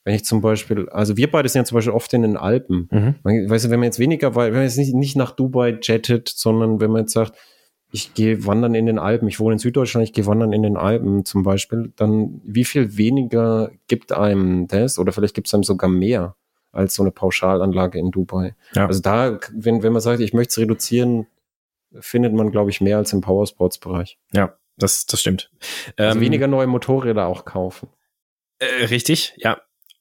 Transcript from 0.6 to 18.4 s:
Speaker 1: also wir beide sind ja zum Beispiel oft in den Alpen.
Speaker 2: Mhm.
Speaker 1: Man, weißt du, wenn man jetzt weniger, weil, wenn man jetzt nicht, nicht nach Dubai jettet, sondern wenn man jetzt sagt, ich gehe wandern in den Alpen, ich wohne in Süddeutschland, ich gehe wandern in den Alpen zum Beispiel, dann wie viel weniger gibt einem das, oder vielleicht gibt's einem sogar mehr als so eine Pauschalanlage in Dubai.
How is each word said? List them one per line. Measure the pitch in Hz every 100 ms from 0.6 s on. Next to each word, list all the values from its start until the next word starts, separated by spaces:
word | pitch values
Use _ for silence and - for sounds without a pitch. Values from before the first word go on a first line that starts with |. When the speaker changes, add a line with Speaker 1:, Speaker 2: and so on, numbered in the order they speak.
| - 101 -
Speaker 1:
also | - 107 101
wir | 143
beide | 160 135
sind | 135
ja | 120
zum | 117
Beispiel | 113
oft | 110 -
in | 123
den | 110 104
Alpen. | 92 123 - 90 90
Speaker 2:
Mhm. | 107 110 143
Speaker 1:
Man, | 98 110 101
weißt | 113 117
du, |
wenn | 117
man | 120
jetzt | 113
weniger, | 131 160 139 117
weil, | 117
wenn | 120
man |
jetzt | 135 123
nicht, | 139
nicht | 127 139 135
nach | 120
Dubai | - 131 127 120 110
jettet, | - 113 - 120 -
sondern | - 113 113 113 110
wenn | 110
man | 110
jetzt | 110
sagt, | - 110 - _ _ _ _ _ 101
ich | - -
gehe | 110 110 101
wandern | 107 117
in | 113 113
den | 110
Alpen, | 90 117 110
ich | -
wohne | 110
in | 107
Süddeutschland, | 123 127 123 120
ich | 110
gehe | - 101
wandern | 107 113
in | 107
den | 107 101
Alpen | 95 113 98 101 98
zum | 101
Beispiel, | 95 95 - 113 117 -
dann | 107 107 107 -
wie | - 107 123
viel | 147 117 101
weniger | 107 139 120 117 113 110 110 - -
gibt | 113 -
einem | - 104 98 92 90 87
das, | 98 127 107
oder | 92
vielleicht | 98 101 -
gibt's | -
einem | 104
sogar | 95 95 92
mehr | 92 98 120 87 - _ _ _
als | - 95 -
so |
eine | 98
Pauschalanlage | - 95 - 92 95 95 92 92 87
in | 90
Dubai. | 95 92 92